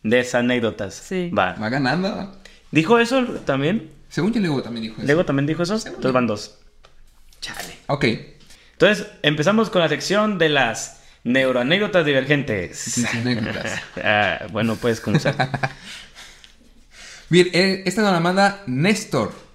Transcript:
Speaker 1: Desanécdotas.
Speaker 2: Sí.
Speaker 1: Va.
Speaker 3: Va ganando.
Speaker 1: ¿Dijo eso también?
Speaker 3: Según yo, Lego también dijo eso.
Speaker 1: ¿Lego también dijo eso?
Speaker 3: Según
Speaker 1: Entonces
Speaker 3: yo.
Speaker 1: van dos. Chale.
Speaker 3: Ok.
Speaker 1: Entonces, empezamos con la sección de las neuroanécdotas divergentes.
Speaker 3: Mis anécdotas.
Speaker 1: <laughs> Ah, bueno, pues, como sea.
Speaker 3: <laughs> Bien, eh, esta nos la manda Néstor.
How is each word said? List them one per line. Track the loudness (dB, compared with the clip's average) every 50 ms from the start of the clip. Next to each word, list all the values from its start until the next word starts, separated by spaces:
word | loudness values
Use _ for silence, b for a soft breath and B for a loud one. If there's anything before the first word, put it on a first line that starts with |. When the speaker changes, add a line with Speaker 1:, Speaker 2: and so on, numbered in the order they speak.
Speaker 1:
Desanécdotas. | 2 2 2 2 2 2 0 0 2 2 0 2 0 -2 -2 -4 -10 -10 -10
Speaker 2:
Sí. | -14 -12 -6 -6 -4 -4 -2 0
Speaker 1:
Va. | 0 0 0 -2
Speaker 3:
Va | -4 -4 -4
ganando. | -2 0 0 0 0 0 -2 -4 -4 -6 -10 -12 -14 -20 B B B B B -2
Speaker 1:
¿Dijo | 0 0 2 4 4 4
eso | 4 2 0 0 0 -2 -6 -6 -2
también? | -2 0 0 0 0 0 -2 -4 -10 -20 -20 -20 -8
Speaker 3:
Según | -4 -2 0 0
yo, | 0 0
Lego | 0 0 0 -2
también | -4 -6 -8 -8 -8
dijo | -10 -10 -6
eso. | 0
Speaker 1:
¿Lego | 2 2 2 2
también | 2 0 0 0
dijo | 0 0 -2
eso? | -2 -2 -2 -4
Speaker 3:
Según | -4 -8 -10
Speaker 1:
Entonces | -4 -2 0
Speaker 3:
yo. | 2
Speaker 1:
van | 2 2
dos. | 0 -2 -4 -6 -14 -18 _ -20 -20 _ -20 -20 -20 -20 -20 -20 -20 _ -20 -20 -20 -18 -16
Chale. | -14 -14 -12 -12 -14 -14 -16 -16 -6 -6
Speaker 3:
Ok. | -2 0 2 0 0 -2 -8 -18 -20 -20 b b b b b b
Speaker 1:
Entonces, | b _ 4 4 4 2 -4 -12 -12 -2
empezamos | 0 0 0 2 2 2 4 2 2 2
con | 2 2
la | 2 2
sección | 0 -2 -2 0 0 0 0 0 0 2
de | 2 2
las | 4 2 2 0 -2 -6 -10 -12 b b b b b b _
neuroanécdotas | 0 2 2 2 2 2 0 2 2 0 0 0 2 2 2 2
divergentes. | 4 2 2 2 2 0 0 0 -2 -2 -4 -4 -6 -8 -10 -8 -4 -2 -2
Speaker 3:
Mis | -2 -2 -2
anécdotas. | -2 -2 -2 -2 -2 -2 -4 -4 -6 -6 -6 -6 -6 -10 -10
Speaker 1:
<laughs> | -10 -4 0
Ah, | 2 4 4 4 2 0 -4 -8 -6
bueno, | -4 -2 0 0 -2
pues, | 0 0 -2 -2 0
como | -2 0 0 2
sea. | 2 0 -2
Speaker 3:
<laughs> | -2 -4 -4 -2 -6 -6 -6 -8 -14 -18 -18 -16 -16 -18 -20 -20 -20 -20 -20 -20 -20 -20 -20 -20 _ _ -20 -20 -20 -20 _ B B B B B B B B
Bien, | 6 6 6 6
eh, | 4 2 2 2 0 0 -2
esta | -2 0 2
nos | 2 2
la | 2 2
manda | 2 2 4 4 4 2 2 -2 -8
Néstor. | -6 -2 0 2 2 2 0 -2 -2 -2 -2 -2 -2 -6 -14 -20 -20